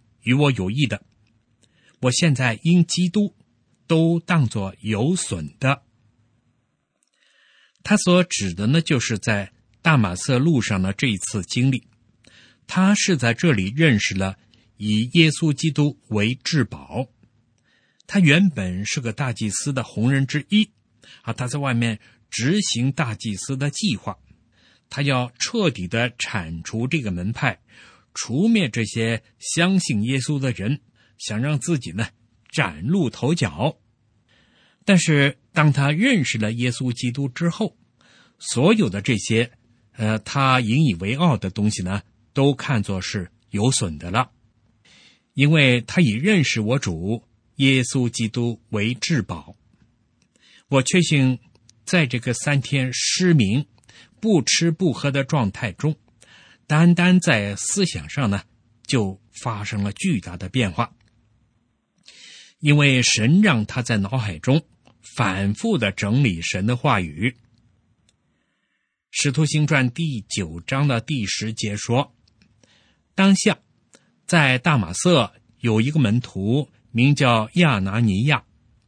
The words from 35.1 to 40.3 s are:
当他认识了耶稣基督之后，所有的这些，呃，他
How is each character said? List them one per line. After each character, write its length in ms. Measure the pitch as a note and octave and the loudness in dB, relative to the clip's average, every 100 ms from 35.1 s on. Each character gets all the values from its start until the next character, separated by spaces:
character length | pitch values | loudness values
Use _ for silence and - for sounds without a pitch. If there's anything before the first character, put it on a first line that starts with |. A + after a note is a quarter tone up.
| D3 C#3 - _ | 4 2 0 _
当 220 | - D3+ | 2 2
他 180 | C3+ C#3 | 4 2
认 320 | D3+ B3+ A3+ | 2 2 2
识 140 | B2 A2 | 0 -2
了 160 | G#2+ | -2
耶 180 | A#2 B2 | -2 -2
稣 220 | A#2+ B2+ | -2 -4
基 180 | A#2+ B2 | -4 -4
督 160 | B2+ C#3 | -4 -6
之 220 | - E3+ | -4 -4
后， 280 | - G#3+ - _ _ _ _ _ _ | -2 -6 -8 _ _ _ _ _ _
所 340 | - A#2+ D#3+ | -6 2 4
有 160 | A3 C3+ | 4 2
的 120 | G2 | -2
这 160 | G#2 A2 | -2 -2
些， 340 | - A2+ A#2+ _ _ _ _ | 0 0 0 _ _ _ _
呃， 260 | - G#2+ A2 | -6 -2 -2
他 420 | - | -4